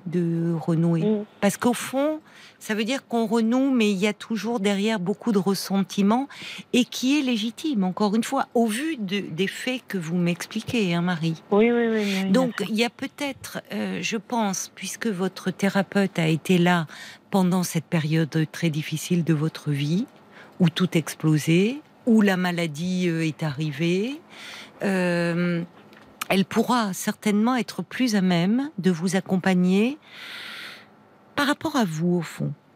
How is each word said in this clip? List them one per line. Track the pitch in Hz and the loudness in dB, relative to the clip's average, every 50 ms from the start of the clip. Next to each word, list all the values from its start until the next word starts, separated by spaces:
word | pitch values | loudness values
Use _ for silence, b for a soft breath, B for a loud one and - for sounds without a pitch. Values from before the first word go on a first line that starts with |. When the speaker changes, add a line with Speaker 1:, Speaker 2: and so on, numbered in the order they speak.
| - | -8
Speaker 1:
de | 170 156 180 170 170 165 165 165 170 170 | -4 -2 0 0 0 0 0 0 0 -2
renouer. | 160 - - 165 160 170 170 165 160 | -2 0 0 2 2 4 2 2 2
Speaker 2:
Mm. | 175 214 220 208 208 - - - | 2 2 0 0 -2 -8 -6 0
Speaker 1:
Parce | 202 202 - | 0 0 0
qu'au | - - 247 233 | 2 0 0 0
fond, | - - - - 269 277 302 311 311 B B B B B B B | 0 -4 -4 -2 0 0 0 -2 -4 B B B B B B B
ça | B - - 220 | B -8 -4 -4
veut | 202 226 | -2 -2
dire | 202 269 269 - | -2 -2 -4 -4
qu'on | _ 233 233 226 | _ -2 -2 0
renoue, | 196 220 233 220 226 240 262 269 277 | 2 2 2 2 2 2 2 2 2
mais | 262 240 220 208 | 4 4 4 4
il | 202 | 2
y | 180 202 | 2 0
a | 214 208 | 0 -2
toujours | - - - 226 202 180 226 240 202 | -4 -6 -6 -6 -4 -4 -4 -4 0
derrière | 190 208 202 196 202 220 226 208 | 0 0 0 2 0 0 0 0
beaucoup | 175 180 208 - - 240 208 | -2 -2 -4 -2 -2 0 0
de | 196 | 2
ressentiment, | 180 196 196 - - - 190 196 190 - - 202 196 202 220 254 277 B B B B B B B B - | 2 2 0 -2 -2 -2 0 0 -2 -2 0 0 2 2 2 2 0 B B B B B B B B 0
et | - 247 247 | 0 0 0
qui | - - - 254 254 285 302 | 0 -2 -4 0 0 0 2
est | |
légitime, | 285 254 240 208 208 240 - - - 320 277 202 190 | 2 0 0 -2 -2 -4 -6 -6 -4 -2 0 0 0
encore | 185 175 - 214 202 196 | -2 0 0 0 0 2
une | 226 - | 0 -2
fois, | - - 269 - - _ | 0 -2 -2 -2 0 _
au | 240 233 | 0 0
vu | 226 208 240 294 320 320 | 2 0 -4 -4 -6 -4
de, | 247 208 180 202 202 | -6 -6 -4 -4 -6
des | - - 160 156 196 | -6 -6 -4 -4 -4
faits | 185 - - - 254 254 240 - - | -4 -4 -6 -6 -6 -6 -6 -8 -8
que | 196 | -8
vous | 190 160 160 175 | -6 -4 -2 -2
m'expliquez, | 180 175 170 175 - - - - 220 - - - 240 202 175 170 | 0 0 0 0 -2 -6 -8 -8 -8 -6 -2 -2 0 0 0 0
hein, | 170 | 0
Marie. | 175 180 180 156 160 165 160 - - - | 0 -2 -2 -2 -2 -4 -4 -4 -4 0
Speaker 2:
Oui, | 208 202 226 240 | 4 4 4 4
oui, | 240 233 233 | 4 2 2
oui, | 226 220 | 2 0
oui, | 220 208 | 0 0
bien | 202 196 190 190 190 | 0 -2 -2 0 2
Speaker 1:
Donc, | 190 254 262 247 - | 4 4 2 2 -2
Speaker 2:
sûr. | - 202 185 | -4 -4 -2
Speaker 1:
il | 220 | 0
y | 208 233 | 0 0
a | 240 | -2
peut-être, | - - 269 262 - - 285 277 262 - - - - - - - 208 | -2 -6 -10 -10 -8 -8 -8 -8 -8 -10 -14 -12 -12 -12 -10 -8 -8
euh, | 208 214 190 190 175 | -6 -6 -4 -6 -6
je | 180 - 214 | -4 -4 -4
pense, | 226 - - 247 233 220 196 185 - - - - | -4 -4 -4 -2 0 0 0 -2 -4 -8 -10 -12
puisque | - 196 185 - - - | -14 -12 -12 -10 -6 -4
votre | 233 196 170 190 185 - - - 190 | -4 -2 -2 -4 -4 -4 -4 -6 -6
thérapeute | 175 - 196 196 - 202 190 - - 208 196 180 - | -4 -2 -2 0 0 0 -2 0 0 0 0 0 0
a | - 165 | 0 0
été | 160 160 151 - - 185 | 0 0 0 2 2 2
là | 175 170 175 180 170 156 B B B B B B B B _ | 4 4 4 4 2 0 B B B B B B B B _
pendant | - 196 185 180 180 185 170 | 2 2 4 4 2 2 0
cette | - - 165 - | 0 -2 -4 -4
période | - 175 165 147 151 160 160 165 131 - 160 156 - - | 0 -2 -2 0 2 0 0 0 0 0 0 0 0 -2
très | - 170 170 | -2 -2 -2
difficile | 143 156 151 - 156 151 - - 180 175 160 | -2 -2 -4 -4 -6 -6 -2 0 0 0 2
de | 170 165 | 2 2
votre | 143 156 160 - - - 151 | 2 0 -2 -4 -6 -4 -2
vie, | 147 139 143 147 170 190 262 - - - - B B B B B B - | -2 0 0 0 0 -2 -2 -4 -8 -20 -20 B B B B B B 2
où | 185 165 | 2 2
tout | - - 185 - - | 4 2 0 2 2
explosait, | 170 147 - - - - 156 156 151 - 160 165 175 196 226 269 302 - - - - - | 0 0 0 -8 -2 2 2 2 2 2 4 4 4 4 2 0 -4 -10 -16 -20 -6 2
où | 254 220 220 | 4 4 6
la | 202 202 190 | 6 4 4
maladie, | 180 180 180 175 170 170 160 143 143 175 180 185 180 180 175 | 2 0 -2 0 -2 -2 -4 -4 -4 -4 -2 -2 0 0 0
euh, | 165 160 165 | 0 0 0
est | 160 147 - | -2 -2 -2
arrivée, | 165 156 135 127 160 156 139 135 170 170 180 190 208 254 285 320 - B B B B B B B B B B - - | -4 -4 -4 -4 -4 -4 -2 -2 0 0 0 0 0 -4 -6 -10 -14 B B B B B B B B B B -4 -2
euh, | 202 190 185 180 175 175 175 170 170 170 170 175 175 175 170 175 - - - - - - - - - - - - - | -2 0 0 0 0 0 0 0 0 0 0 0 0 0 -2 -4 -6 -12 -20 -20 -20 -20 -20 -20 -20 -16 -16 -4 0
elle | 180 196 190 | 2 2 2
pourra | - - 214 233 - 247 247 220 196 180 | 2 0 0 2 2 2 2 2 0 -4
certainement | - - 214 208 - - 214 202 208 220 233 262 | -4 -4 -6 -6 -2 0 2 2 4 2 2 2
être | 247 208 - - - | 0 -2 -4 -6 -10
plus | 170 - - - 254 247 208 | -10 -8 -4 -2 0 0 2
à | 202 | 2
même | 185 185 180 170 170 190 226 254 277 302 - | 2 4 4 4 4 2 2 0 0 -4 -6
de | 202 160 190 | 0 0 0
vous | 180 156 175 190 165 | 0 2 0 0 0
accompagner | 190 - - 190 185 - 190 190 180 180 180 185 196 214 247 294 - B B B B B B B B B B B B B B B B B B B - - - - _ _ - - | -2 0 0 -2 0 2 2 4 4 4 4 4 4 2 2 -2 -6 B B B B B B B B B B B B B B B B B B B -20 -20 -20 -20 _ _ -8 -2
par | - 285 | -2 0
rapport | 254 294 - - 330 294 | 0 0 -2 -4 -2 0
à | 269 220 | 0 0
vous, | 170 156 151 170 180 175 | 0 0 -2 0 0 0
au | 175 | 0
fond. | 156 - - - 147 143 143 - _ _ _ | -2 -6 -8 -6 -6 -6 -6 -10 _ _ _